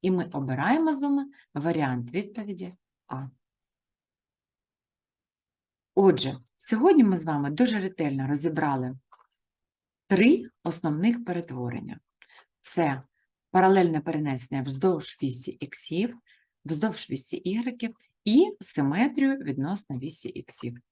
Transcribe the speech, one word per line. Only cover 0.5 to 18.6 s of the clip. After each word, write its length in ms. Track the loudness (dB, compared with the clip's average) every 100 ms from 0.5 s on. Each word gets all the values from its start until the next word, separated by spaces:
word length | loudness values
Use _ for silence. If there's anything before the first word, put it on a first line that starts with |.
| -2 0 2 2
з 80 | 0
вами 240 | 0 -2 -4 -12 _
варіант 580 | -4 -2 0 -2 -2 -4
відповіді 600 | -8 -8 -10 -10 -10 -12 -16 _ _ _
А. 200 | -12 -12 _ _ _ _ _ _ _ _ _ _ _ _ _ _ _ _ _ _ _ _ _ _ _ _ _ _ 4
Отже, 420 | 6 6 0 -6 _ _
сьогодні 460 | 0 4 6 8
ми 140 | 6 4
з 60 |
вами 260 | 0 -2 -2
дуже 300 | 0 2 2
ретельно 480 | -4 -4 -2 -2 -2
розібрали 680 | -2 -2 0 0 -2 -4 -8 _ _ _ _ _ _ _ _ _ _ _
три 360 | 4 6 4 0 _
основних 640 | -6 -2 -2 0 0 0 -4
перетворення. 720 | -6 -6 -8 -6 -8 -10 -16 _ _ _ -20 _ _
Це 400 | -2 2 0 -2 -10 _ _ _ _
паралельне 500 | 4 6 6 4 0
перенесення 600 | -2 -4 -2 -4 -4 -4
вздовж 560 | -4 0 0 0 -4 -6
вісі 280 | -4 -2 -4
іксів, 680 | -8 -8 -8 -4 -2 -2 -4 _ _ _ _ -8
вздовж 440 | -4 -4 -4 -8
вісі 280 | -6 -4 -6
ігреків 580 | -4 -4 -4 -6 -10 -10 _ _ 2
і 300 | 4 4
симетрію 800 | 2